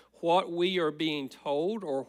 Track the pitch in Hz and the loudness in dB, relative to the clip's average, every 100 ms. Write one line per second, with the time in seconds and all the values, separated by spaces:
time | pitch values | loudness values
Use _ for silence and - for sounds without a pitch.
0 | - - 165 180 180 170 185 185 156 151 | -20 -6 2 4 2 0 2 2 0 0
1 | 160 151 131 - 151 143 175 226 180 135 | -2 -2 -6 -8 -4 0 0 -2 -2 -4